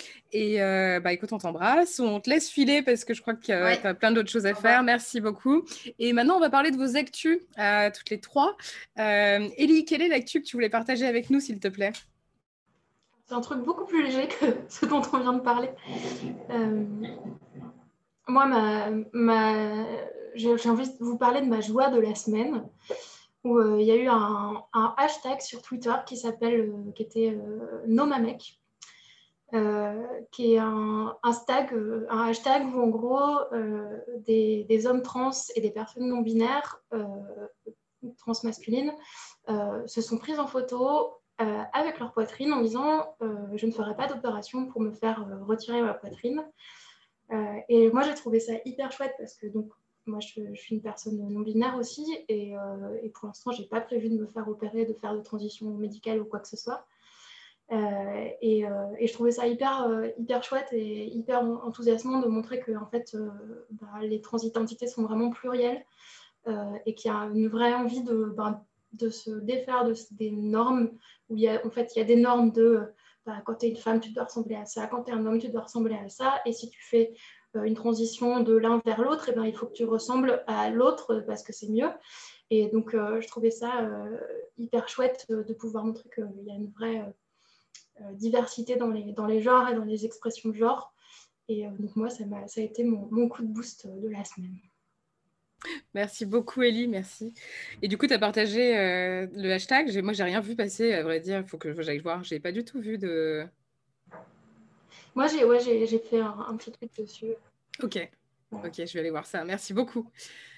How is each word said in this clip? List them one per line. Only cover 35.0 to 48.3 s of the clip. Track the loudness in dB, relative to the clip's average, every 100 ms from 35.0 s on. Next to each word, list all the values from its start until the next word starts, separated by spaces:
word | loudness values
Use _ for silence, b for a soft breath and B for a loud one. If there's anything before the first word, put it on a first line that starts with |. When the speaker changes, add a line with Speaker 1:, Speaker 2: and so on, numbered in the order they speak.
Speaker 3:
trans | 0 -2 -2 -2 -4 -2
et |
des | -2
personnes | -2 -8 -4 -2
non | 0
binaires, | 2 2 2 0 -4 -10 -8
euh, | -6 -6 -8 -12 -14 -14 _ -20 -20 _ _ -16 -12
transmasculines, | -6 -4 -4 -6 -2 -2 -2 -6 B B B B -6
euh, | -4 -4 -6 -6
se | -6
sont | -4 -4
prises | -4 -4
en | -2
photo, | -4 -4 0 2 2 0 -6 _ -4
euh, | -4 -4 -4
avec | -2 -2 -4
leur | -6
poitrine | -4 -4 -2 0
en | 2
disant, | 0 0 0 0 -2 -6
euh, « | -6 -6 -8 -2
Je | -2
ne |
ferai | -2 -4 -2
pas | -4
d'opération | -4 -4 -4 -6 -6 -6
pour | -2
me | -4
faire, | -2 -2 -2
euh, | -6 -8 -4
retirer | -2 -2 0
ma | 0
poitrine. » | -2 -10 -6 -4 -4 -8 -14 B B B B B _ -8
Euh, | -4 -4 -6 4
et | 8 8
moi, | 6
j'ai | 2 -2
trouvé | 0